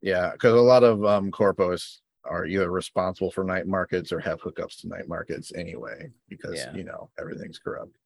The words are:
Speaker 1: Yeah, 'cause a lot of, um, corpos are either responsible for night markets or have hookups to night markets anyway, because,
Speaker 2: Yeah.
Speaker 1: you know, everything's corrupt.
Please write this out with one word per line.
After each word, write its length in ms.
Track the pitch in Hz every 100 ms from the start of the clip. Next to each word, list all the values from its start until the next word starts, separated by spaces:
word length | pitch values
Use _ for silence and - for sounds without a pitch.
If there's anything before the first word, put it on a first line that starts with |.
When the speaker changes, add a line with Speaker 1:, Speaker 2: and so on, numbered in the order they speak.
Speaker 1:
Yeah, 340 | 95 90 87 -
'cause 160 | 123
a 80 | 113
lot 240 | 120 123
of, 180 | 120 107
um, 260 | 104 104 98
corpos 680 | - 101 92 92 90 - - _ _
are 200 | - 85
either 260 | 80 95 90
responsible 600 | 90 82 - 90 90 92
for 120 | -
night 240 | 92 92 90
markets 460 | 95 90 92 85
or 80 | 85
have 200 | - 82
hookups 380 | 90 - 85 -
to 60 | -
night 200 | 87 -
markets 420 | - - - -
anyway, 560 | - 85 82 57 55 151 _ _
because, 280 | - - 85
Speaker 2:
Yeah. 180 | -
Speaker 1:
you 100 | -
know, 260 | 87 - - -
everything's 400 | - - - -
corrupt. 380 | - - - _